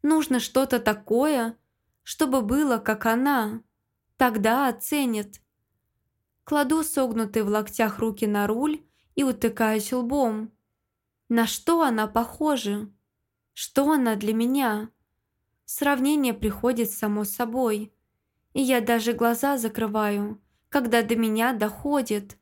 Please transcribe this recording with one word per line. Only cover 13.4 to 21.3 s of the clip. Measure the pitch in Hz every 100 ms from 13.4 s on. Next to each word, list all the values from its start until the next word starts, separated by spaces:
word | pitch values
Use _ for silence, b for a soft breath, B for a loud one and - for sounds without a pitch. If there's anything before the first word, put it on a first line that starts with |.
| _
Что | - - - 285
она | 302 240 214
для | 208
меня? | 220 233 277 254 214 220 _ _ _ _ _ _ _ -
Сравнение | - 285 277 269 302 254
приходит | 220 220 202 240 240 226
само | - 214 208
собой. | 202 - 233 247 240 214 214 _ _ _ _ _ _
И | 269
я | 262 247
даже | 226 233 226
глаза | 233 233 233 277 277
закрываю, | 226 214 220 214 208 202 208 214 _ _ _
когда | 285 240 233
до | 220 233
меня | 226